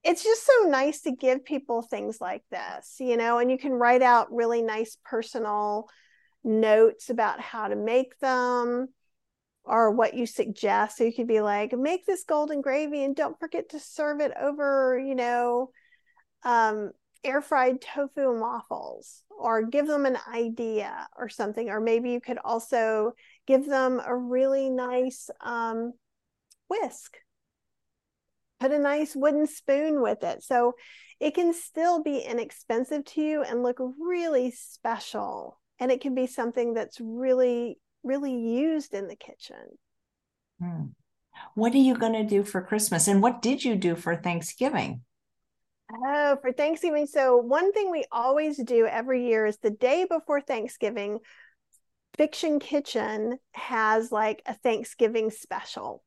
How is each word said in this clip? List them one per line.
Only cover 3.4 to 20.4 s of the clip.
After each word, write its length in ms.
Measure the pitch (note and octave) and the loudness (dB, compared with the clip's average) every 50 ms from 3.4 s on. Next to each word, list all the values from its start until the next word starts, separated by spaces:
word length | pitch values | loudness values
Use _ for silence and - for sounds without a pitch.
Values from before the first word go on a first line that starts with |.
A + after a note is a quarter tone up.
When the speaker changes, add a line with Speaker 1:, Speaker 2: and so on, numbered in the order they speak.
| A#3+ B3+ | 4 2
Speaker 1:
you 60 | C4 | 2
can 160 | C4 - C#4+ C4 | 0 0 -2 0
write 280 | A#3+ A#3+ A#3+ B3 B3 | 4 4 6 6 6
out 320 | B3+ B3 A#3+ A#3 - - A3+ | 8 8 6 6 4 2 -2
really 280 | A#3 A#3 A#3 A#3 A#3 | -2 0 0 0 0
nice 360 | A3+ A3+ G#3+ G#3+ A3+ A3 - _ _ | 0 -2 -2 -4 -6 -8 -10 _ _
personal 840 | - B3 A3+ A3+ - - A#3+ A3+ G#3 G#3 G#3 G#3 G#3 G#3 G#3+ A#3+ - _ _ _ _ _ _ _ _ _ _ - | -6 -6 -6 -6 -6 -8 -6 -4 -2 -2 -2 -2 -2 -2 -4 -6 -10 _ _ _ _ _ _ _ _ _ _ -2
notes 680 | A3 A3 A3 A3 G#3+ G#3+ A3 A3 A3 - - - - | 0 2 2 6 6 8 8 8 6 6 0 -8 -6
about 300 | B3 A#3 A3 G3+ - - | -2 0 0 0 -2 -4
how 260 | A3+ - - A3+ G#3+ | -10 -12 -8 -8 -6
to 80 | G3+ G#3 | -4 -4
make 420 | G#3 G#3 A3 A#3 B3+ C4 B3+ - _ | -4 -2 2 2 2 0 0 -8 _
them 680 | C#4+ C4 B3+ B3+ B3 B3 B3 A#3+ A#3+ A#3+ A#3+ B3 C4 B3+ _ _ _ _ _ _ _ _ _ _ _ _ _ _ _ | -2 0 0 0 0 0 0 0 0 0 -2 -4 -4 -6 _ _ _ _ _ _ _ _ _ _ _ _ _ _ _
or 260 | - A3 A3+ A3+ G#3+ | 0 2 4 4 4
what 220 | G#3 B3 A3+ - - | 4 4 2 0 0
you 120 | B3 A#3+ | -4 -6
suggest. 720 | A3+ - - A3 A3+ G3+ - - G3+ G3 G#3 G#3 G#3+ - | -4 -2 -4 -4 -4 -4 -2 0 2 2 2 0 0 0
So 60 | - A#3 | 0 0
you 100 | A#3 A3+ | 0 0
could 140 | - B3+ | -2 0
be 140 | A#3+ A3 G#3+ | 2 2 2
like, 320 | G#3 G#3 G3+ G#3 G#3+ B3 B3+ | 2 2 0 -2 -2 -4 -2
"Make 320 | A#3+ C4 D4+ F4+ F#4 _ | -2 0 -2 -2 -2 _
this 180 | - F#4+ F4+ - | -2 -4 -4 -2
golden 380 | - D#4+ D4+ D4+ D4+ D4+ C#4+ | -2 0 0 0 0 -4 -4
gravy 420 | C4+ C#4+ C4 D4 D#4 D4 D4 D4 C4+ | -2 0 -2 0 -2 -2 -2 -2 -2
and 120 | C#4 C#4 | -2 -2
don't 240 | D#4+ D4 - D#4+ _ | -2 -4 -4 -4 _
forget 300 | E4 D#4+ - E4+ - - | -10 -6 -6 -8 -8 -8
to 100 | - D4 | -14 -14
serve 420 | - - - - D4+ D4 D4 D4 | -14 -12 -6 -4 -2 -2 0 0
it 100 | D4+ C4 - - | -2 -2 -2 -2
over, 580 | - C#4+ D4 D4 C#4+ C#4 C#4 C4+ C4 B3+ B3+ | -2 -2 -2 0 0 2 2 2 2 2 2
you 180 | C4 C4+ C4+ C4+ | 0 -2 -2 -2
know, 560 | B3+ A#3+ A#3+ A#3+ A#3+ A#3+ A#3+ A#3+ B3 C4 B3+ _ _ _ _ _ _ _ _ _ _ _ _ _ _ - | -2 0 0 0 0 0 0 0 -2 -2 -4 _ _ _ _ _ _ _ _ _ _ _ _ _ _ -2
um, 480 | B3 A#3+ A#3 A3+ A3 G#3+ G#3+ G#3 F#3 - _ _ _ _ _ - | 2 4 4 4 2 0 -4 -6 -8 -12 _ _ _ _ _ -6
air 180 | C#4 C4 D4 | -2 -2 -2
fried 400 | C#4+ - D#4 C4+ B3+ B3+ B3+ C4+ | 0 2 2 4 4 4 2 0
tofu 500 | - - - D4 C#4+ C4+ _ D4 C#4 C4 | -6 -10 -6 -6 -6 -4 _ 0 0 0
and 80 | A#3+ A3+ | 0 0
waffles," 840 | A3 A#3+ B3 A3+ - _ A3 - - - A#1+ G#1+ - - - - _ _ | -2 -4 -6 -8 -8 _ -10 -10 -10 -12 -14 -14 -18 -20 -20 -20 _ _
or 340 | G#4 G#4+ - A#3 A3+ A3 A3 | -12 -4 0 0 2 2 0
give 240 | A3+ B3+ C#4+ D4 | 2 0 0 2
them 180 | D4+ D4+ C#4+ C#4 | 2 0 2 2
an 120 | C4 B3+ - - - A#3+ | 2 0 -2 -4 -6 -4
idea 760 | A#3 | -4